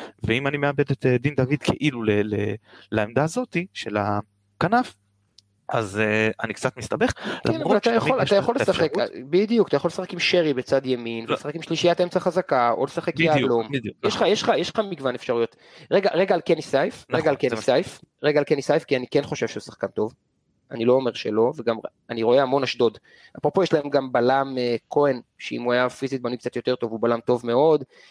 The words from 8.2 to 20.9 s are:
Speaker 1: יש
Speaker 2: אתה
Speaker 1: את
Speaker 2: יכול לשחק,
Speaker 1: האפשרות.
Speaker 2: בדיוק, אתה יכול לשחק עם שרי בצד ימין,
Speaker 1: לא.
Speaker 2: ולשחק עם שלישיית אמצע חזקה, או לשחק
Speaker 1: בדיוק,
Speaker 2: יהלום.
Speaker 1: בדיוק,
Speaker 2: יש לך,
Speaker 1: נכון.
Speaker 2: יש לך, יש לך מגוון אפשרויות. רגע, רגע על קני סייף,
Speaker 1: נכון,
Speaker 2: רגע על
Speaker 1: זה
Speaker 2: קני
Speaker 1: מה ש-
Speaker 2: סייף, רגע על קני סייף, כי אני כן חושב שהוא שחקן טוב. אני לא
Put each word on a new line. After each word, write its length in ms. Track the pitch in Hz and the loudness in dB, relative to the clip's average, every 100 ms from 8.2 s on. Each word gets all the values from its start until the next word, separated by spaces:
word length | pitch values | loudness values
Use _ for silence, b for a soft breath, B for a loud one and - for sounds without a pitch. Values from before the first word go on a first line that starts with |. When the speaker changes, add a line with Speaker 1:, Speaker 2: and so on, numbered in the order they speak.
Speaker 1:
יש 60 | - | 2
Speaker 2:
אתה 100 | 196 | 2
Speaker 1:
את 60 | |
Speaker 2:
יכול 120 | 233 240 | 2 0
לשחק, 420 | 208 175 160 - | 0 0 0 0
Speaker 1:
האפשרות. 320 | 113 95 131 | -4 -6 0
Speaker 2:
בדיוק, 380 | 175 208 233 190 | 0 4 2 4
אתה 80 | 143 | 2
יכול 120 | 170 | 0
לשחק 240 | 175 185 | -4 -8
עם 60 | 175 | -4
שרי 340 | - 180 156 | 2 2 2
בצד 320 | 127 - 135 131 | 0 0 0 0
ימין, 400 | 123 117 113 113 | -4 -4 -6 -4
Speaker 1:
לא. 60 | |
Speaker 2:
ולשחק 240 | 123 143 160 | -6 -6 -10
עם 60 | |
שלישיית 400 | - 165 175 170 | -6 0 2 2
אמצע 180 | 175 180 | 0 0
חזקה, 520 | 185 170 - 135 120 | 0 -2 0 2 2
או 140 | 113 139 | 2 -2
לשחק 280 | - 170 | -4 -4
Speaker 1:
בדיוק, 220 | 143 165 151 | 0 2 2
Speaker 2:
יהלום. 320 | 131 117 110 | 2 0 0
Speaker 1:
בדיוק, 240 | 139 110 - 214 | -6 -6 -4 -4
Speaker 2:
יש 100 | - | 0
לך, 60 | |
Speaker 1:
נכון. 60 | 196 | 2
Speaker 2:
יש 140 | 214 | 2
לך, 80 | 214 151 | 2 0
יש 120 | 175 | -2
לך 100 | - 202 | -4 -4
מגוון 260 | 160 135 123 | -4 -4 -4
אפשרויות. 400 | - 117 117 _ B B B | -2 0 -2 _ B B B
רגע, 180 | 196 190 | 2 2
רגע 220 | 160 196 180 | 2 2 0
על 60 | |
קני 200 | - 160 | 2 0
סייף, 440 | - 135 185 - - | 2 0 0 -4 -4
Speaker 1:
נכון, 120 | 165 | 0
Speaker 2:
רגע 80 | 151 | 0
על 60 | 139 | 0
Speaker 1:
זה 40 | |
Speaker 2:
קני 160 | 131 113 | 0 0
Speaker 1:
מה 60 | |
ש- 40 | 120 | 2
Speaker 2:
סייף, 360 | 131 - - - _ | 2 0 -8 -20 _
רגע 160 | 147 147 | 0 0
על 60 | 143 | 2
קני 160 | 143 | 0
סייף, 220 | - 156 | 2 0
כי 140 | - 127 | 0 -2
אני 80 | 123 | 0
כן 120 | 139 | -2
חושב 240 | 135 151 113 | -2 -4 -4
שהוא 140 | 113 | -6
שחקן 260 | - - 98 | -12 -8 -6
טוב. 260 | - 107 - _ _ _ _ _ | -4 -4 -6 _ _ _ _ _
אני 140 | 120 | -2
לא 80 | 117 | 2